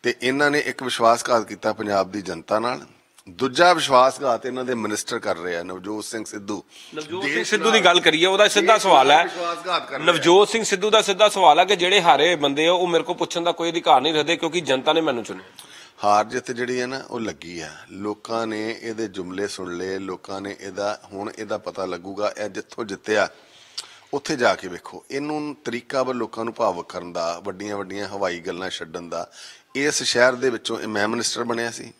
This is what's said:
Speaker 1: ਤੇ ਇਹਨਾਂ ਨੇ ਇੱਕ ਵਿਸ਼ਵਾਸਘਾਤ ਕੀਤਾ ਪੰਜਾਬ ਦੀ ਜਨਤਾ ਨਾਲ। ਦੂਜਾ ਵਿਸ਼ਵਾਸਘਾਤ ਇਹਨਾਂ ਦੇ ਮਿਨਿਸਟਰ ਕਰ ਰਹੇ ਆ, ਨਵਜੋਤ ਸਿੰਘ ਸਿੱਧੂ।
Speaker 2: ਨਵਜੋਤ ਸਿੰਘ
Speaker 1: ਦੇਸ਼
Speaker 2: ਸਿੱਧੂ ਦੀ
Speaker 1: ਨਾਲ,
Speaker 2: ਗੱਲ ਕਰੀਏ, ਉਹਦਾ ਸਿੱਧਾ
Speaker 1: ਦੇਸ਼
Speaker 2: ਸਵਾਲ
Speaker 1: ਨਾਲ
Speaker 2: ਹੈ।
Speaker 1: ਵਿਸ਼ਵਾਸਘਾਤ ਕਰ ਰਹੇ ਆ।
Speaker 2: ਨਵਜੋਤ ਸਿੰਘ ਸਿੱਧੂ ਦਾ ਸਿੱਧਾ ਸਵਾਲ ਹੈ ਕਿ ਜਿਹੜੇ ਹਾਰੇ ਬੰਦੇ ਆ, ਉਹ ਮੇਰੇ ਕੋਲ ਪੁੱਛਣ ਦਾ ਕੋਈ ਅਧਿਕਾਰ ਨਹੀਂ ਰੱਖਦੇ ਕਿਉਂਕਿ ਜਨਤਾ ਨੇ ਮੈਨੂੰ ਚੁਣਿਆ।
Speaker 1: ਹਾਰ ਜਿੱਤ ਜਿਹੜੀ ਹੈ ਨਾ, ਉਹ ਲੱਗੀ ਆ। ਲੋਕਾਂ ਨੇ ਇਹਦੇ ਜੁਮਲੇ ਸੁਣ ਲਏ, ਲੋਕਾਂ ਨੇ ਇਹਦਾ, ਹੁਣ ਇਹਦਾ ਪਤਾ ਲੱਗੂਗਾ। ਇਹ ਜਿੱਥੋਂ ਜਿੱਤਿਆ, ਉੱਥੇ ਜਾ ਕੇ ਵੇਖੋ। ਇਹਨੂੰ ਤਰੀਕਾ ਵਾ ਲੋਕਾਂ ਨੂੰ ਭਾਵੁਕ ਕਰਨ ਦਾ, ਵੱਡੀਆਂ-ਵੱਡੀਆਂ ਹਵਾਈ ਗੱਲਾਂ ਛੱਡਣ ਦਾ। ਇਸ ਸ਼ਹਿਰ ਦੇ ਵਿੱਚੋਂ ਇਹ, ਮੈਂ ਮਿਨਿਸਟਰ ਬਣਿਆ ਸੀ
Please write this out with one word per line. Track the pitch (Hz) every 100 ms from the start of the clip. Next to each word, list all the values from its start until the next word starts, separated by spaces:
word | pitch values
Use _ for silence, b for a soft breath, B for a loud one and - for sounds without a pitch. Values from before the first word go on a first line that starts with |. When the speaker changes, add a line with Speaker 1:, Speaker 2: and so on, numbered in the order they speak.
Speaker 1:
ਤੇ | 120 -
ਇਹਨਾਂ | 123 139 147
ਨੇ | 143
ਇੱਕ | 131 123
ਵਿਸ਼ਵਾਸਘਾਤ | 123 117 117 117 - 120
ਕੀਤਾ | 104 104 113
ਪੰਜਾਬ | 107 104 98 92
ਦੀ | 101
ਜਨਤਾ | 92 85 - 107
ਨਾਲ। | 120 135 - _ _ _ -
ਦੂਜਾ | 87 131 127 175
ਵਿਸ਼ਵਾਸਘਾਤ | 170 135 127 131 131 139 113 131
ਇਹਨਾਂ | 127
ਦੇ | 127
ਮਿਨਿਸਟਰ | 120 107 107 - 120
ਕਰ | 104 85
ਰਹੇ | 87 85
ਆ, |
ਨਵਜੋਤ | 90 92 95 107
ਸਿੰਘ | 101 113
ਸਿੱਧੂ। | 104 107 101 104 - B B
Speaker 2:
ਨਵਜੋਤ | 156 151 175
ਸਿੰਘ | 196
Speaker 1:
ਦੇਸ਼ | 160 -
Speaker 2:
ਸਿੱਧੂ | 208
ਦੀ | 160 220
Speaker 1:
ਨਾਲ, |
Speaker 2:
ਗੱਲ | 175 175
ਕਰੀਏ, | 170 156 180
ਉਹਦਾ | 190 208
ਸਿੱਧਾ | 208 -
Speaker 1:
ਦੇਸ਼ | 220
Speaker 2:
ਸਵਾਲ | 190 151 135
Speaker 1:
ਨਾਲ | 151
Speaker 2:
ਹੈ। |
Speaker 1:
ਵਿਸ਼ਵਾਸਘਾਤ | 175 170 170 170 175 170 -
ਕਰ | 139
ਰਹੇ | 156
ਆ। |
Speaker 2:
ਨਵਜੋਤ | 165 147 185 202
ਸਿੰਘ | 226
ਸਿੱਧੂ | 208 196 208
ਦਾ | 214
ਸਿੱਧਾ | 196 190 208
ਸਵਾਲ | 202 175 151
ਹੈ |
ਕਿ | 185 202
ਜਿਹੜੇ | 175 196
ਹਾਰੇ | 170 143 160 170
ਬੰਦੇ | 143 139 165
ਆ, |
ਉਹ | 180 175
ਮੇਰੇ | 165
ਕੋਲ | 156 175
ਪੁੱਛਣ | 165 175
ਦਾ | 170
ਕੋਈ | 165 170
ਅਧਿਕਾਰ | 165 165 139
ਨਹੀਂ | 143
ਰੱਖਦੇ | 156 147 170
ਕਿਉਂਕਿ | 165 170
ਜਨਤਾ | 143 131 143
ਨੇ | 160
ਮੈਨੂੰ | 160 120
ਚੁਣਿਆ। | 104 95 - B B B B _
Speaker 1:
ਹਾਰ | 104 104
ਜਿੱਤ | 107 127 -
ਜਿਹੜੀ | 120 123 127
ਹੈ | 123
ਨਾ, | 135 -
ਉਹ | 123
ਲੱਗੀ | 107 - 82 85
ਆ। | 78 76 -
ਲੋਕਾਂ | 95 104 104 - 113 113
ਨੇ | 107 110 110
ਇਹਦੇ | 117 110 110
ਜੁਮਲੇ | 95 90 92 101
ਸੁਣ | - 90 87
ਲਏ, | 92 95
ਲੋਕਾਂ | 95 92 - 98
ਨੇ | 98 98
ਇਹਦਾ, | 98 92 101 - -
ਹੁਣ | 98 104 -
ਇਹਦਾ | 104 107
ਪਤਾ | 90 87 92
ਲੱਗੂਗਾ। | 87 98 98 104 -
ਇਹ | 104
ਜਿੱਥੋਂ | 98 - -
ਜਿੱਤਿਆ, | 113 98 - 107 92 B B B B B B B B
ਉੱਥੇ | 143 - 147
ਜਾ | 117
ਕੇ | 92 95
ਵੇਖੋ। | 85 - 90 _
ਇਹਨੂੰ | 139 147 151 147 139
ਤਰੀਕਾ | - 117 - 135
ਵਾ | 127
ਲੋਕਾਂ | 123 110 -
ਨੂੰ | 113
ਭਾਵੁਕ | 113 110 87 82
ਕਰਨ | 92 87
ਦਾ, | 87 85 85
ਵੱਡੀਆਂ-ਵੱਡੀਆਂ | 98 92 104 101 95 98 98
ਹਵਾਈ | 98 95 87
ਗੱਲਾਂ | 85 87 92
ਛੱਡਣ | - 82 87 87
ਦਾ। | 82 87 B B B B 131
ਇਸ | 143 -
ਸ਼ਹਿਰ | 127 123 127
ਦੇ | 123 131
ਵਿੱਚੋਂ | 113 - 113
ਇਹ, | 104
ਮੈਂ | 107 104
ਮਿਨਿਸਟਰ | 117 110 -
ਬਣਿਆ | 120 117 117
ਸੀ | 117 117